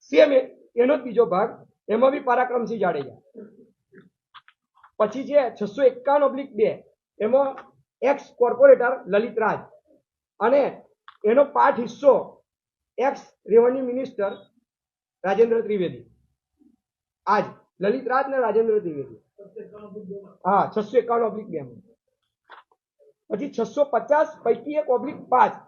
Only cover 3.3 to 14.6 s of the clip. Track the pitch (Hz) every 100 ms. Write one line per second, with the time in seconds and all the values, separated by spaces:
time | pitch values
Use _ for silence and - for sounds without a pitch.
3.3 | - - - - _ _ 392 _ _ _
4.3 | - - _ _ _ _ - 214 262 254
5.3 | 294 240 - 202 269 262 - 285 285 277
6.3 | 262 277 208 202 143 - _ _ - 214
7.3 | 262 277 262 - _ _ _ 247 285 -
8.3 | - 240 - 277 262 240 - 180 202 240
9.3 | 226 214 156 - - _ _ _ _ _
10.3 | - 220 277 220 - - _ - - 208
11.3 | 247 277 240 254 226 240 - 285 202 -
12.3 | - _ _ _ _ _ - 262 - -
13.3 | _ - 220 240 262 254 247 269 - 202
14.3 | 247 - _